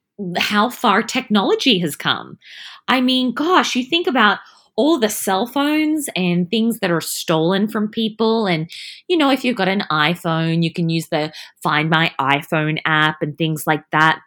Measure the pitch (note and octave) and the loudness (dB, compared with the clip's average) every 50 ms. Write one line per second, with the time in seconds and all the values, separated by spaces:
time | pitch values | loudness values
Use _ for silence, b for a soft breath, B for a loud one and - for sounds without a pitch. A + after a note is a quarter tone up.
0 | _ _ _ - G3+ F3+ E3+ - - - G#3 G#3 G#3+ B3 B3 - - A3 F#3+ G#3 | _ _ _ -10 -8 -6 -4 -4 -4 0 2 0 0 0 -2 0 2 2 2 2
1 | A3 A3 - C4 B3+ - G#3+ G#3 F#3+ D4+ A4 A4+ - - G#3+ F3+ E3+ D3 C3+ - | 0 0 -4 -4 -2 2 2 2 4 2 0 2 2 2 2 2 0 -4 -4 -4
2 | - D3+ A#2+ - A#1+ C2 - B B B B B B B B B B - B3 C4 | -4 -4 -4 -4 -6 -14 -18 B B B B B B B B B B 0 0 2
3 | B3+ B3+ B3+ B3+ B3+ B3+ B3 - D4 F4 F#4 D#4+ F4 - - B3 B3 - E4 E4+ | 2 2 2 0 0 -2 -2 -2 0 2 2 2 2 0 -2 -4 -2 0 -2 -2
4 | F4 F#4 B3+ C4 G#3+ G#3 F#3+ - b b b b b b b - A#3+ D4+ E4+ C4 | 0 0 2 2 2 2 2 0 b b b b b b b 0 2 2 4 2
5 | A3 G#3+ - - - G#3 F#3+ F#3+ A#3 A#3 - C#4 C#4+ D4 D4+ D#4 D#4 D4+ D#4 D#4 | 2 -2 -2 -4 -2 -2 0 0 -2 -2 -2 -2 0 0 2 0 0 0 0 -2
6 | C#4 - - F3 F#3 F3 F3 F3 F3+ E3+ A#3 A3+ A3 A#3 - - G3 F3+ E3+ D#3+ | -4 -6 -4 -2 0 2 2 0 0 0 0 0 0 0 0 -2 0 0 0 -2
7 | D#3 - - - - - E3 D#3 D#3+ E3+ F#3+ G3 G#3 G#3 - A3 G#3+ G#3+ - A3+ | -2 -4 -8 -6 -2 0 0 2 2 2 2 0 0 -2 -2 -4 -4 -4 -2 -4
8 | A3 A3 G#3+ - A#3 A3 A3+ A3+ G#3+ F#3+ E3+ D#3 D#3+ B B B B B B B | -4 -4 -2 0 0 0 2 0 0 0 -2 -2 -4 B B B B B B B
9 | B - F4+ D#4+ D4 C#4 C4+ C4 - B3 - F#3+ F#3+ F#3 F#3+ G3+ - - D3+ D#3 | B -2 0 2 2 2 2 0 0 -2 -2 0 0 0 0 0 -2 -2 0 2
10 | D3 D#3 F3 - - E3+ D#3+ D#3+ E3 E3 E3 E3+ E3+ D#3+ - F3 E3+ E3 E3 E3 | 2 0 0 -2 -2 -2 0 0 0 0 2 2 0 0 -2 -2 -2 0 -2 -2
11 | D#3+ - E3+ D3+ D3+ D#3 B B B B B _ - E3 D3+ D3+ D#3 D#3+ E3 D#3+ | -2 -2 -2 -2 -2 -4 B B B B B _ -4 0 0 0 2 2 2 2
12 | E3+ - - - C3+ C3+ C#3+ C#3+ E3 - E3+ D#3 D3+ D#3 D#3 - - D#3+ D#3 D3+ | 2 0 0 -2 2 2 2 2 0 -2 -2 0 0 0 -2 -2 -2 0 2 2
13 | D3+ D#3 D#3+ - D#3+ D3+ C#3 - E3 D#3 D#3 D3+ - E3 D#3 D3 - _ - D#3 | 2 2 0 -2 -6 -6 -4 -4 -2 -2 -2 -2 0 0 -2 -2 -2 _ 0 2
14 | D#3 D#3+ - - - | 4 4 2 0 -2